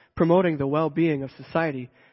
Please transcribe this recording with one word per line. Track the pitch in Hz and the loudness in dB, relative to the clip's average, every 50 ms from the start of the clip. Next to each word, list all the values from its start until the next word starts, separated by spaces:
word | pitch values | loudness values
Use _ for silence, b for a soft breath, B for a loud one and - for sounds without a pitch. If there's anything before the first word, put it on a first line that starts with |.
| b b b | b b b
promoting | - 175 165 170 185 185 175 156 139 | -2 2 4 4 4 4 2 0 0
the | 139 | -2
well-being | 139 143 151 160 156 143 160 165 165 151 139 | -2 0 0 -2 -2 0 0 0 0 0 -2
of | 135 131 - - | -4 -10 -12 -18
society, | 135 - - 170 165 160 139 127 123 123 b b b b | -20 -6 -4 -2 -2 -2 -6 -8 -12 -14 b b b b